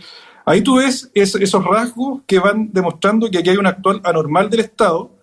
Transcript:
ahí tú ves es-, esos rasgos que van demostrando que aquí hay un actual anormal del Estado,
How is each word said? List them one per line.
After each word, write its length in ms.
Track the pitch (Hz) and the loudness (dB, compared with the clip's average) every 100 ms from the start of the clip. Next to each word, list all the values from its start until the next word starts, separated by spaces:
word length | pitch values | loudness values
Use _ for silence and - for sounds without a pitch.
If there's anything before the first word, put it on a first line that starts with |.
| - - - - - | -8 -20 -20 -8 0
ahí 160 | 175 | 0
tú 160 | 269 254 | 2 2
ves 320 | 269 254 - | 2 -2 -4
es-, 220 | 202 196 196 | 0 0 0
esos 280 | 196 196 | 0 0
rasgos 580 | 180 208 240 233 269 277 - | 0 0 -2 -6 -6 -6 -2
que 120 | 190 | 0
van 320 | 196 214 214 | 2 0 -2
demostrando 560 | 190 175 160 196 220 226 | -2 -4 -2 0 0 0
que 60 | 180 | 0
aquí 120 | 170 | 0
hay 60 | 196 | 2
un 100 | 196 | 0
actual 340 | 185 185 208 | 0 -2 -2
anormal 460 | 175 165 147 165 202 | -2 -2 0 0 0
del 100 | 226 | 0
Estado, 500 | 220 - 208 165 - _ | -2 0 0 0 -4 _